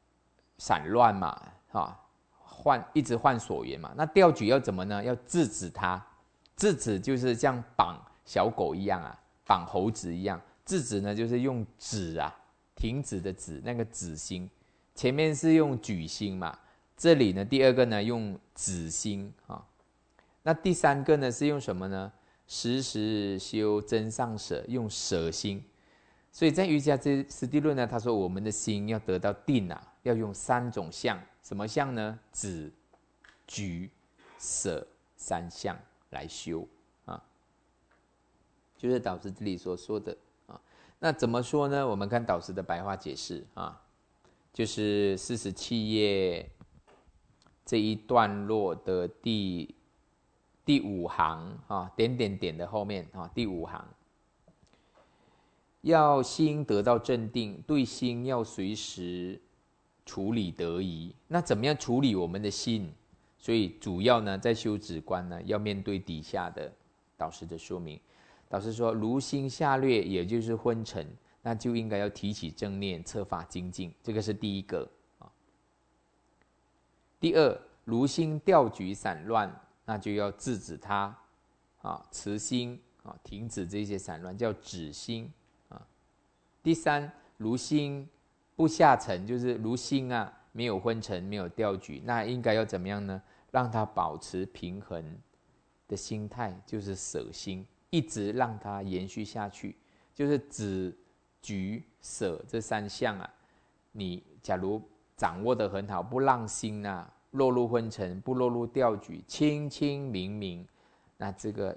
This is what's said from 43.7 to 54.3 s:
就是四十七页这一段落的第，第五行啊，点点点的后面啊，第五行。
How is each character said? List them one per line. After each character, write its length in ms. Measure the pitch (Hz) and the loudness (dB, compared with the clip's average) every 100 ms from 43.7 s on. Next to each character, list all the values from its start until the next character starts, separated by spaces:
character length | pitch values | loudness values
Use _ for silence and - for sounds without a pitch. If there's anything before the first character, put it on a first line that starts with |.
| 80 _ _ _ _ _ _ _ | -12 _ _ _ _ _ _ _
就 120 | - 110 | -4 -2
是 520 | - 104 104 101 95 | 0 2 4 4 2
四 180 | - 120 | -2 -4
十 160 | 101 | -4
七 420 | 92 - 117 107 | -6 -4 -2 2
页 540 | 107 104 98 92 85 - - - - _ - _ _ _ _ _ _ - | 4 4 4 2 0 -8 -18 -20 -20 _ -20 _ _ _ _ _ _ 0
这 140 | 117 | 2
一 160 | 107 107 | 2 0
段 500 | - 123 107 101 101 | 4 6 6 2 0
落 300 | 110 98 80 | 2 2 -2
的 320 | - 92 87 | -2 -2 -2
第， 680 | - 117 110 95 87 76 - _ _ _ _ _ _ _ _ | -4 -2 0 0 -4 -6 -14 _ _ _ _ _ _ _ _
第 160 | - 143 | 2 2
五 260 | 104 95 87 | 2 -4 -2
行 500 | - 80 80 85 98 - | 2 0 0 -10 -12 -6
啊， 240 | 98 90 - | -6 -4 2
点 200 | 117 123 | 2 2
点 220 | 107 98 | -2 0
点 180 | 90 78 | -4 -4
的 120 | 87 | -4
后 180 | 107 101 | -4 -4
面 220 | 98 82 | -6 -8
啊， 140 | - 85 | -12 -8
第 140 | - 110 | -4 -2
五 180 | 90 80 | -2 -6
行。 180 | 80 - - _ _ _ | -10 -14 -20 _ _ _